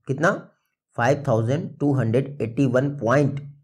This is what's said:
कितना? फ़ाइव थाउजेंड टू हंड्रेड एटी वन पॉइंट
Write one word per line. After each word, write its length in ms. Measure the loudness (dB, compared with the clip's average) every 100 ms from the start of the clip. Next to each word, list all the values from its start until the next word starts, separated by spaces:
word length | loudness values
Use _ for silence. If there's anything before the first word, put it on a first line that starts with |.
| -8
कितना? 440 | 0 0 0 -8 _ _ _ _ -2
फ़ाइव 280 | 0 0 2
थाउजेंड 500 | 0 2 -2 -4 -4
टू 160 | 0
हंड्रेड 440 | 2 2 0 -2 -6
एटी 240 | -6 0 2
वन 240 | 2 0
पॉइंट 640 | -2 2 2 2 -2 -10 -18